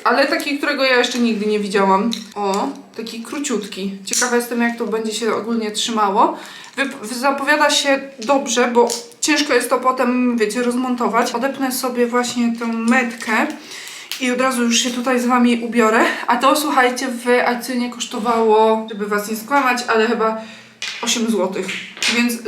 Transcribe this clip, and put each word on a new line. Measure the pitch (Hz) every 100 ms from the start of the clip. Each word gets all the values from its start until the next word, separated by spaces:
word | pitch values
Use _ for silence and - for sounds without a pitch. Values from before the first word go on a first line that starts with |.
ale | - 247 277
taki, | 330 294 277
którego | 294 277
ja | 269 247
jeszcze | 247 247
nigdy | 240 208 214
nie | 214
widziałam. | 202 202 190 196 233 233 -
O, | - 202 196 277 - - -
taki | 233 233
króciutki. | 226 294 285 233 196 - 196 196
Ciekawa | - - 247 240
jestem, | 240 240
jak | 233 233
to | 220
będzie | 220 220
się | 214 226
ogólnie | 175 214 226 214
trzymało. | 202 - 220 202 202 320 - - - - -
Wyp-, | 277 - 214
zapowiada | 247 277 269 277 302 294
się | 285 277 269 - -
dobrze, | 220 277 - 247 247
bo | 233 233 - - -
ciężko | - 294 294
jest | 247 240
to | 254
potem, | 254 262 247 247 247 233
wiecie, | 208 240
rozmontować. | 240 247 254 240 226 220 247
Odepnę | - 269 269 269
sobie | 262 254 240 240
właśnie | 247 240 247 233 226
tę | 233
metkę | 226 226 262 240 - - 226 302 - - - - - - -
i | 254
od | 247
razu | 262 240
już | 240 233
się | 254
tutaj | 240 247 247
z | 240
wami | 247 240 233
ubiorę. | 233 240 220 220 - - -
A | 240
to, | 262 294
słuchajcie, | 302 269 247 247 262
w | 233 247 247 240
Akcjonie | 240 233 247 240
kosztowało, | 240 - 240 220 226 226 214 220 220 220
żeby | 208 202
was | 208 202
nie | 220
skłamać, | - 285 254 240 -
ale | 226 226
chyba | 226 220 220 - - - - - -
osiem | 240 247 226
złotych. | 208 185 190 190 - - - - 233
Więc | 240 226